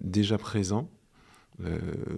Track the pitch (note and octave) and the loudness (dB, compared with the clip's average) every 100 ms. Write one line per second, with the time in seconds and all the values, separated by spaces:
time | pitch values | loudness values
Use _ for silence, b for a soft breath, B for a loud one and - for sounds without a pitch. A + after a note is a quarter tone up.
0 | F#2 G2 G2+ G#2+ - A2 F#2 G#2 D#3+ - | 0 2 4 2 0 0 2 0 -2 -12
1 | _ b b b b - F2 D#2+ E2+ D#2 | _ b b b b -8 -4 -2 -2 -4
2 | - | -4